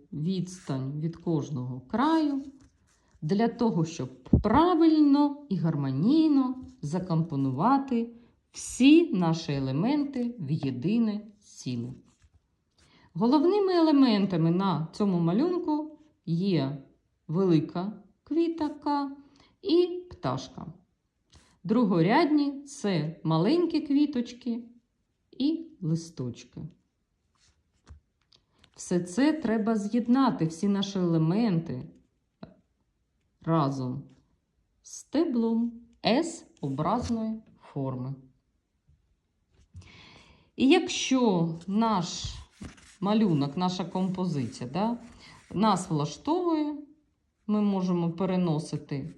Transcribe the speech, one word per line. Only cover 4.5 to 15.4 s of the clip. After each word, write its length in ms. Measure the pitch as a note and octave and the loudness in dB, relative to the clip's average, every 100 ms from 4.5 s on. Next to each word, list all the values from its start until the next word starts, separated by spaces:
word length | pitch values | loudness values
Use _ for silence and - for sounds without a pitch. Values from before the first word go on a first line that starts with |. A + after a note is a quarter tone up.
| C4 F4 D#4+ E4 D#4 D4 C#4+ D4 - - | 4 6 6 6 6 6 6 2 -2 -6
і 80 | F3 | -2
гармонійно 1000 | E3 C#3+ C3+ C3+ G#3 D#4+ D#4 C#4 B3+ - - - | -2 0 -2 0 2 4 4 4 0 -4 -12 -12
закомпонувати 1300 | D3 F3+ - E3 E3 C#3 C3+ C3 G#3+ C#4 C4+ A#3 A#3 - - _ _ | -6 -4 0 0 0 -2 -2 0 2 2 0 -2 -4 -8 -20 _ _
всі 600 | - - - C4 D#4+ E4+ | -16 -8 4 8 8 6
наші 400 | F#3 E3 D#3+ - | 2 2 0 -2
елементи 800 | C#3 C3+ C#3 A3+ D4 C#4+ B3 A#3+ A#3+ | -2 -2 0 0 0 -2 -4 -6 -6
в 120 | C3+ | -4
єдине 720 | D#3 C3+ B2 D#3+ A#3 A3 G#3 - - | -2 -2 -2 0 0 0 -2 -10 -20
ціле. 520 | _ - - A#2+ B2 - - _ _ _ _ _ _ _ _ _ _ | _ -14 -8 -6 -8 -12 -20 _ _ _ _ _ _ _ _ _ _
Головними 600 | D#3+ A#3 D4 E4+ G#4 F#4+ | -2 2 4 4 2 2
елементами 760 | F4 D#4 C#4+ B3+ G#3 G3 E3+ E3 | 4 4 6 6 4 2 2 2
на 380 | F3 G3 D3 D#3+ | 2 0 -2 -4
цьому 280 | - G3+ F3 | -2 0 2
малюнку 760 | E3 G3+ | 2 2